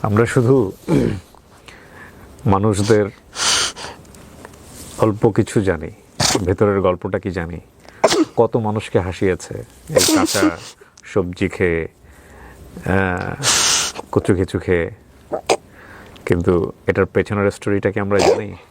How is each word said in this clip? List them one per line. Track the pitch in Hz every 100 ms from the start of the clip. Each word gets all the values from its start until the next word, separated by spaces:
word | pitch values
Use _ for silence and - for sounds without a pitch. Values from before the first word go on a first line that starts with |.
| 107
আমরা | 104 117
শুধু | 139 117 135 95 - - 147 117 101 - - - - - - - - - - - - 120
মানুষদের | 98 107 98 104 107 101 - - - - - - - - - - - - - - - - - - -
অল্প | 110 104 117
কিছু | 101 104 123
জানি, | 95 82 78 - - - - 120 92
ভেতরের | 95 104 98
গল্পটা | 92 90 98 95
কি | 101
জানি, | 90 85 85 - _ - - - 339 311 -
কত | 113 127
মানুষকে | 107 107 - 113
হাসিয়েছে | 90 90 98 87 - - - - -
এই | 156 - 311
কাঁচা | - - 247 85 - - - -
সবজি | - 104 90 90 95
খেয়ে, | - 92 82 80 _ - - - - - - - - -
আহ, | 95 95 90 95 - 135 - - - - - -
কচু | - - 92
খেচু | 92 95
খেয়ে, | - 87 82 - - - - 622 - 392 - - - - - - -
কিন্তু | 87 90 90 - - -
এটার | 101 92
পেছনের | 107 92 104 101
স্টোরিটা | - - 101 101
কি | 98
আমরা | 101 101
জানি? | - - 104 95 -